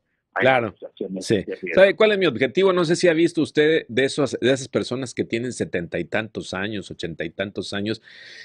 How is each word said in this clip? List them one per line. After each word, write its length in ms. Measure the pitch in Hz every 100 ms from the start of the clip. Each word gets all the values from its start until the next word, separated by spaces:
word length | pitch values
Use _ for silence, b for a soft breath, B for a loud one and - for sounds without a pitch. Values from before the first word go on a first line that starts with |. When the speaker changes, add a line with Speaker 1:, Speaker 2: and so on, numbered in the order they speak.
| _ _ _
Speaker 1:
a 80 | 92
Speaker 2:
Claro. 280 | 123 131 113
Speaker 1:
estas 240 | - -
situaciones 340 | - 92 92 -
Speaker 2:
Sí. 80 | 107
Speaker 1:
de 180 | 90 92
riesgo. 180 | 92
Speaker 2:
¿Sabe 220 | 160 196 170
cuál 160 | 220
es 60 | 202
mi 80 | 175
objetivo? 460 | 110 131 - 190
No 120 | 180
sé 100 | 160
si 140 | 175 180
ha 40 |
visto 300 | 160 170 -
usted 420 | 139 - 151 160 -
de 160 | 117
esos, 340 | 135 - 135 110
de 120 | 120
esas 160 | 135 131
personas 440 | 117 101 123 127
que 120 | -
tienen 280 | - 113 123
setenta 460 | 107 92 92 85 90
y 60 |
tantos 500 | 80 104 110 101 82
años, 340 | 92 101 107 87
ochenta 320 | - 85 82
y 60 | 82
tantos 420 | - 101 104 92
años, 260 | 101 104 113 B B B B